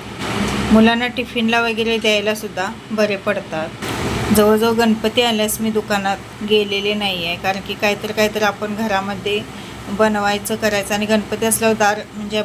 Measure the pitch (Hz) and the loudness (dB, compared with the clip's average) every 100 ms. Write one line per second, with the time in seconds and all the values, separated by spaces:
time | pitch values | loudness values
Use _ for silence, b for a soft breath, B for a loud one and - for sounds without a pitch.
0 | - - - - 208 - - 220 226 233 | -12 -10 -6 -2 -2 -2 4 6 6 4
1 | 247 247 247 240 226 233 233 220 226 226 | 0 -4 -6 -2 0 2 2 0 0 2
2 | 220 208 202 214 208 175 196 233 - 220 | 2 2 0 -2 -6 -6 -6 -8 -6 0
3 | 208 196 214 190 175 160 165 - - - | 0 0 -2 -4 -4 -6 -6 -6 -6 -4
4 | - - - 214 208 220 233 226 233 220 | -4 -2 2 4 6 4 4 4 4 2
5 | 220 226 240 214 214 214 220 214 208 202 | 2 2 2 2 0 -2 -2 -2 0 -2
6 | 196 196 - - 208 214 202 196 202 208 | 0 -4 -8 -10 2 2 2 0 -2 0
7 | 202 180 170 175 190 196 190 196 208 202 | -2 -2 -4 -4 -2 -4 -6 -2 0 0
8 | 214 214 214 214 208 202 208 208 220 196 | -2 0 2 2 0 0 -4 -4 0 0
9 | 196 196 202 208 214 B B B - 202 | -2 -4 -2 -4 -4 B B B -8 2
10 | 214 208 202 208 202 214 220 202 196 208 | 2 4 0 0 -2 -2 0 0 0 -2
11 | 208 220 208 208 226 214 226 214 208 214 | 2 0 0 -2 0 2 2 4 2 2
12 | 208 208 208 214 | -6 -10 -4 -4